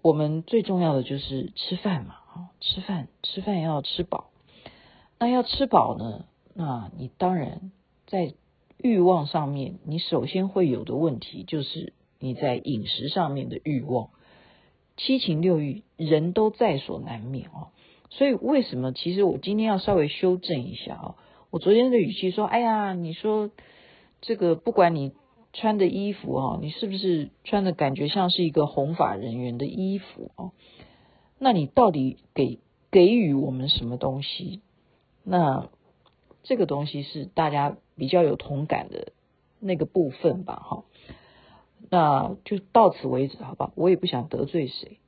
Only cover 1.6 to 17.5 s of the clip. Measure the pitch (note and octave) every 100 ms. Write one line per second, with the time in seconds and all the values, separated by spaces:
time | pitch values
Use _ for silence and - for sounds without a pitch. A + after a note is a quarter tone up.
1.6 | - F3+ G#3 E3+ G#2+ - _ E3 F3+ _
2.6 | - - F#3 F#3 C3 _ - - F#3+ F#3+
3.6 | D#3+ D3 C#3+ - F3 - - _ _ -
4.6 | - - - _ _ _ A#3+ B3 A#3+ -
5.6 | C#4 G3 - A#2 A2+ G#2 - _ _ -
6.6 | D#3+ B2 G2 - B2+ _ F#3 F#3 B2 -
7.6 | F#3+ _ _ _ _ F#3+ E3+ - _ _
8.6 | _ _ B3+ G#3+ F3+ F3+ D3 E3 D3 C#3+
9.6 | C3 - - D#3+ - D#3 - F#3 F#3+ F#3+
10.6 | E3+ A#2+ - B2 E3 A#2 - E3 - D#3
11.6 | C#3 E3 - _ _ _ C3 A#2+ C#3+ B2
12.6 | - A#2+ G2+ - C#3 F#3+ D#3+ C#3 B2+ A#2
13.6 | D3+ C#3 B2+ B2 G2+ _ _ - - _
14.6 | _ _ _ - - C4 A#3 D#3 F3+ E3
15.6 | D3 F3+ - _ D#3+ D#3 E3 F3+ A3 G#3+
16.6 | A#3 C#3 - - B2 A#2 A#2 C3+ -